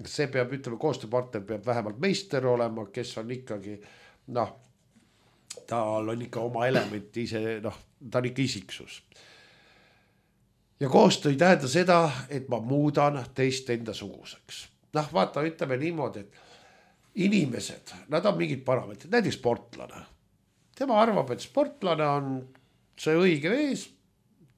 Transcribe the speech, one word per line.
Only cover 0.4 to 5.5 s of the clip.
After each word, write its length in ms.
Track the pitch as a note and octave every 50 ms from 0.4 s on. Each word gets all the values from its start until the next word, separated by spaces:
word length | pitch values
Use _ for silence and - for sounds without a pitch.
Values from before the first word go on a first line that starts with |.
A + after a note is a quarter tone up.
| B2 A#2+
ütleme, 260 | C#3 C3+ C3+ B2+ A2+ A2
koostööpartner 680 | - D#3 C3+ - - A2 A2+ B2 B2 B2 - G#2+ G2 G2
peab 180 | A2 G#2 G2
vähemalt 360 | B2+ A#2 A#2+ G#2+ G#2 G#2 A2+ D#3+
meister 420 | G3+ F#3 - - - - C3+ B2+
olema, 380 | B2+ B2 A#2+ A#2 A#2 A2 A2+ G#2+ F#2+
kes 240 | - B2 A#2 A2+ - A#2
on 140 | A2 A#2
ikkagi, 460 | B2+ B2+ B2+ - A2 G2+ F#2 G2+ G#2 G2+ - - - - - - - _ _ - B2+
noh, 160 | A#2+ A2 G2 - - _ _ _ _ _ _ _ _ _ _ _ _ _ _ _ _ _ -